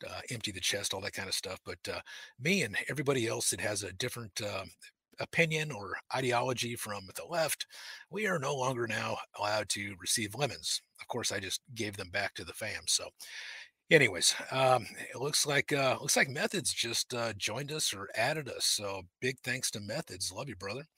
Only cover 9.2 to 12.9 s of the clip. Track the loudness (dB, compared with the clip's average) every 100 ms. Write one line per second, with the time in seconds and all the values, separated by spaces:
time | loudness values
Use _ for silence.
9.2 | -6 -4 0 2 0 -2 -4 -6 0 0
10.2 | 0 0 -2 -2 -2 -4 -4 -16 -6 -4
11.2 | -2 -2 -2 -6 -6 -6 -4 -4 -4 -2
12.2 | -2 -4 -10 -8 -8 -4 2